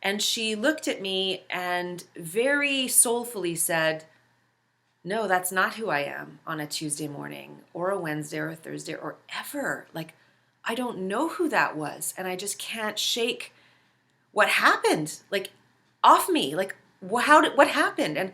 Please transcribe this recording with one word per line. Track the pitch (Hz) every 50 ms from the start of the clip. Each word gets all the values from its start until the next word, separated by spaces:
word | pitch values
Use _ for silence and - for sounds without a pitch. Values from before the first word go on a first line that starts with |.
and | - 190 196 208
she | 208 - - 233 226 220 214
looked | 208 214 277 311 311 - -
at | - -
me | 190 196 190 190 190 190 185 - - -
and | - 175 180 180 180 180 180 175 175 170 - - _
very | - 175 165 160 208 240 269 285 285 285 285 277 269 262 247
soulfully | - - - 247 233 240 240 240 - 208 175 170 170
said, | 165 - - 175 165 160 160 156 156 - - _ _ _ _ _ _ _ _ _ _ _ _ _ _ _ _ _ _ _
No, | 175 190 226 220
that's | 196 185 185 180 -
not | 190 190 190 220 208
who | 214 220 196
I | 160 143
am | 143 143 135 135 147 147 151 - _
on | - 160 156
a | 151
Tuesday | 151 - - 165 151 147 - 156 147
morning | 143 143 147 147 147 143 143 139 147 143 - _
or | _ 175 170 185
a | 202 196
Wednesday | 175 160 151 151 151 151 165 156
or | 151 156
a | 165
Thursday | 160 - 147 147 147 147 - 160
or | - - 156 - - _ _ -
ever. | - - - - 294 277 196 143 127 - -
Like, | - 160 165 165 - _ _ _ _ _ _ _ _ _ _
I | - 233
don't | 240 254 247 214 185 185 185
know | 190 226 294 330
who | - - 370 302
that | 233 196 156 - -
was, | 151 151 143 - 135 156 - -
and | - 185 185
I | 180
just | 185 196 202 - -
can't | - - - 226 220 214 208 -
shake | - - - 240 233 240 - - - - _ _ _ _ _ _ _ _ _ _ _ _ _ _ _ _
what | _ 202 208 190
happened, | - - 202 262 381 - - 453 359 170 151 151 - - - _
like, | - 196 190 - - _ _ _ _ _ _ _ _ _ -
off | 233 294 349 - -
me. | 381 311 160 135 147
Like, | 165 190 196 - - _ _ _ _ -
wh-, | 185 196 240
how | 240 254 294 311
did, | 311 - -
what | 240 285 285
happened? | - 269 320 392 392 - 294 151 151
And | 147 185 196